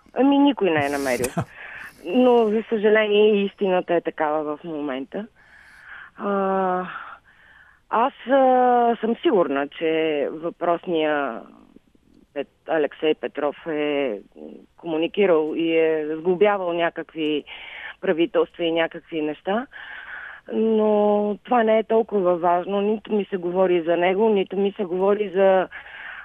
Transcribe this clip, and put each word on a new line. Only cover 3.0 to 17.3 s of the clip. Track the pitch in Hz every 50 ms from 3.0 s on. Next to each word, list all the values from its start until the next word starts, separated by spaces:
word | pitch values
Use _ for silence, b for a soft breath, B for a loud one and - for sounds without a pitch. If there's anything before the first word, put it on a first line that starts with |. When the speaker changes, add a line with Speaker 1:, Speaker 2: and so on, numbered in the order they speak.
| 214 202 208 208 214 214 214 202 202
Speaker 1:
истината | 196 - - 202 190 180 180 - - 175
е | 165
такава | - 165 - - 160 151 151 156 147 151 147
в | - -
момента. | 170 156 147 147 147 127 131 135 - - 196 220 - B B B B B B B B B B B B B B B B B
А, | - 208 202 202 196 190 190 190 190 190 185 180 180 185 180 B B B B B B B B B B B B B B B B B B B _
аз, | - 220 240 269 - - -
а, | 233 277 269 262 254 254 254 247 247 247 240 240 233 233 -
съм | 233 220 233
сигурна, | - - 339 233 180 170 135 139 139 143 139
че | - - 165 160 160 160 160 160 151 143 123 82
въпросния | 139 156 160 175 - - 165 175 170 165 - 180 170 156 156 151 151 143 139 120 113 98 - - 55 55 50 _ _ - _ _ _ _ _ _ _ _ _ _ _
Пет-, | 143 - - _ _ _ -
Алексей | 160 160 143 127 - - 160 156 156
Петров | - 123 113 - 143 147 143 - - -
е | 170 151 151 147 147 143 143 139 123 104 95 - - _ 78 76 80 - - - _ _
комуникирал | - - 170 156 156 165 160 - 202 202 185 165 156 156 156 -
и | 160 165 165 165
е | 160 160 160 160 156 151 151 160
сглобявал | 160 160 185 180 165 202 208 202 190 185 175 170
някакви | 170 170 165 - 165 151 - - 160 156 151